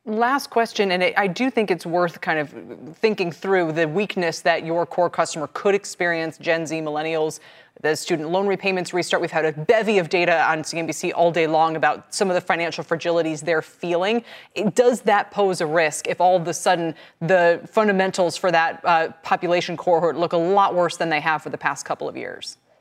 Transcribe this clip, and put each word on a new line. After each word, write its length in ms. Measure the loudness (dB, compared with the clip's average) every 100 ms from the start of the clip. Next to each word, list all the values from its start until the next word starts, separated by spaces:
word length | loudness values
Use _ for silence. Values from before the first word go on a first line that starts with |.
| -6
Last 440 | -2 0 0 -2
question, 420 | -2 -2 0 0
and 100 | 2
it, 100 | 0 2
I 100 | -2
do 220 | 0 -2
think 200 | 0 0
it's 160 | -2 -2
worth 360 | -2 -2 -2
kind 180 | -4 -2
of 560 | -4 -8 -16 -16 -18 -2
thinking 340 | -2 0 -4
through 440 | -4 0 2 2
the 160 | 0 0
weakness 500 | 0 -2 -2 -4 -2
that 240 | 0 0 -2
your 200 | -4 -2
core 240 | 0 0
customer 400 | 0 -4 -4 -8
could 240 | -2 0 0
experience, 640 | -2 -4 -2 -2 -4 -6
Gen 280 | -2 0 0
Z, 140 | -4
millennials, 640 | -4 -4 -2 -2 -2 -4 -16 -20 -20 -6
the 120 | -2
student 360 | -2 -2 -2 0
loan 180 | 0 0
repayments 460 | 0 -2 -2 -2
restart. 260 | -4 0 0
We've 120 | 0
had 120 | 0
a 80 | -2
bevy 460 | -2 2 2 4 2
of 100 | 2
data 420 | 2 2 4 2
on 140 | 0
C 160 | -4 -6
N 80 | -6
B 60 |
C 180 | -6 -6
all 180 | 0 0
day 160 | 2 2
long 300 | 2 2 2
about 400 | 0 0 -6 -2
some 140 | 0
of 60 | 0
the 60 |
financial 440 | 0 -2 -2 -6 -4
fragilities 560 | -4 0 0 0 -4
they're 200 | -2 -2
feeling. 640 | -2 _ -4 0 0 0 -4 -14 -14
It, 200 | -4 0
does 280 | 4 4 4
that 300 | 2 2 0
pose 280 | 0 0 0
a 80 | 0
risk 400 | 2 2 0 -2
if 140 | 2
all 160 | 4 4
of 100 | 0
a 60 |
sudden 420 | -2 0 0 0 -6 -16 _
the 400 | 2 4 6 2 0
fundamentals 680 | 0 2 2 0 2 0 0
for 120 | 0
that, 300 | 2 0 -2 2
uh, 240 | 2 2 -6
population 520 | -4 -2 2 0 0 -4
cohort 400 | 0 2 2 0
look 160 | 0
a 60 | 0
lot 360 | 2 4 4
worse 220 | 2 0 0
than 140 | -2
they 100 | 0
have 240 | 0 -2
for 60 | -4
the 80 | -6
past 260 | -4 -4
couple 240 | -6 -6 -6
of 80 | -10
years? 420 | -12 -12 -16 -18 _ _